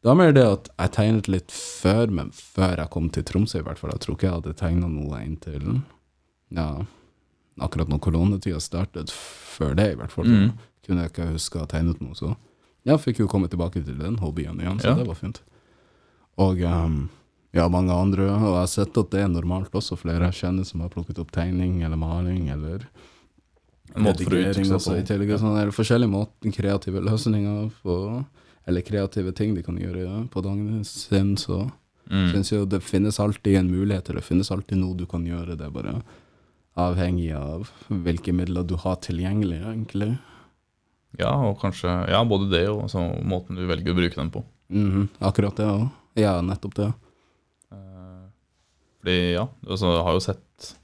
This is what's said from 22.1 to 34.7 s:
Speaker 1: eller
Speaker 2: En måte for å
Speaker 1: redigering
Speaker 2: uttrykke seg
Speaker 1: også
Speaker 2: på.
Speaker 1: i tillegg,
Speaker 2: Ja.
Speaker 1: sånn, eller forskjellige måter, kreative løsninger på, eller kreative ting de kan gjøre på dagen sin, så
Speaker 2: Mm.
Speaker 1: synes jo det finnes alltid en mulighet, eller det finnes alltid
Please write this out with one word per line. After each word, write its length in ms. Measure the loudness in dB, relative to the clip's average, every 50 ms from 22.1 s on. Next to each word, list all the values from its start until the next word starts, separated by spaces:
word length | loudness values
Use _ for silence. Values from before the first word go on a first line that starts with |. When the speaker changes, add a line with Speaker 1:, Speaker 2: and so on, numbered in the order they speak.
| -2 -2 -2 -2 -2 -2 -2 -4
Speaker 1:
eller 300 | -4 -4 -6 -6 -8 -8 -10 -14 _ -20 -20 -20 _ _ _ _ _ _ _ _ _ _ _ _ _ _ _ -12 -2
Speaker 2:
En 80 | 2 4
måte 200 | 4 4 2 2
for 80 | 2
å 60 | 2
Speaker 1:
redigering 260 | 2 4 2 2 2 2
Speaker 2:
uttrykke 20 |
seg 120 | 2 2
Speaker 1:
også 160 | 2 2 0 0
Speaker 2:
på. 40 | 0
Speaker 1:
i 40 | 0
tillegg, 260 | 0 0 0 2 0
Speaker 2:
Ja. 80 | 2
Speaker 1:
sånn, 200 | 2 2 2 2 2
eller 100 | 0 0
forskjellige 380 | 0 0 2 4 4 4 4 4
måter, 420 | 2 0 -2 -4 _ _ -6 -4 -2
kreative 480 | 0 0 0 0 0 -2 -4 -4 -2 0
løsninger 680 | 0 0 2 2 2 2 2 0 0 -2 -2 -4 -6 -8 _ _
på, 420 | -2 -2 -2 -2 -4 -6 -8 -8 -10 _ _ _ _ _ _ _
eller 140 | -2 -2 -2
kreative 540 | -2 -2 -2 -2 -2 -2 -2 -4 -4 -4 -2
ting 180 | -2 -2 0 0
de 100 | -2 -4
kan 140 | -4 -6
gjøre 520 | -6 -6 -6 -6 -6 -6 -6 -6 -6 -8 -6
på 120 | -6 -6
dagen 420 | -4 -2 -4 -4 -4 -4 -4 -4 -6
sin, 500 | -8 -10 -14 -4 2 2 4 4 4 2
så 360 | 0 -2 -4 -2 -2 -4 -4 -8 _ _ _ _ _ _ -2
Speaker 2:
Mm. 220 | 0 2 2 4
Speaker 1:
synes 200 | 2 2 0 2
jo 140 | 0 0 0
det 160 | 0 -2 -2
finnes 380 | -2 0 2 2 2 2 2 0
alltid 380 | 0 0 0 0 2 4 4
en 120 | 6 4 2
mulighet, 400 | 2 0 0 0 0 -2 -2 -6
eller 120 | -8 -8
det 60 | -4 0
finnes 200 | 2 2 2 2
alltid 260 | -4 -6 -4 -2